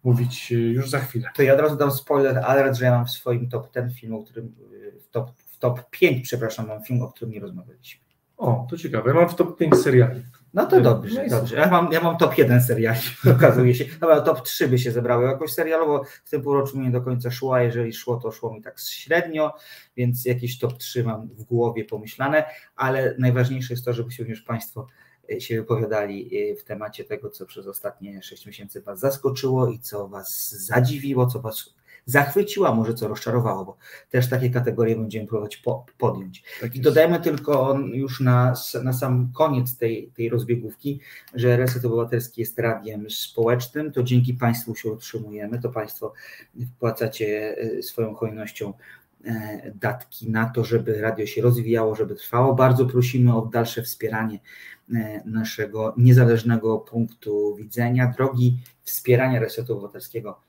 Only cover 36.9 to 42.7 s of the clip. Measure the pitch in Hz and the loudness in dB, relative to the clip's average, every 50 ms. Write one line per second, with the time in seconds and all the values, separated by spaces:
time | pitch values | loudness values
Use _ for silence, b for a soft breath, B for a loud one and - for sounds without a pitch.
36.9 | 127 151 160 165 175 165 175 175 151 135 - - 147 135 131 135 135 139 139 - | 6 6 6 6 4 2 0 -2 -2 -2 -2 0 2 2 2 2 0 0 -2 -4
37.9 | 113 131 135 127 127 - 135 127 127 123 123 127 123 - - - - 120 127 127 | -4 -4 -4 -6 -4 0 2 4 4 4 4 2 0 -2 -6 -8 -8 -4 -4 -2
38.9 | 127 123 135 127 127 123 123 127 - - 156 151 139 127 123 123 - - 120 113 | -2 -2 -2 0 0 0 0 -2 0 0 2 2 2 0 -2 -2 -4 -2 -2 -2
39.9 | 113 - - - _ - 117 113 117 113 104 107 117 120 110 107 - _ - 143 | -2 -4 -8 -14 _ -6 -4 -2 -2 -2 0 -2 -4 -4 -4 -10 -14 _ -8 -8
40.9 | 139 139 B B B B B B - 123 120 123 120 120 127 127 123 123 123 120 | -8 -8 B B B B B B -6 0 2 4 4 4 2 0 -2 -2 -2 0
41.9 | 113 117 117 - 123 117 120 - _ 117 110 - - - 113 113 | 0 0 0 0 -2 -4 -4 -4 _ -8 -8 -6 -4 -2 -2 -2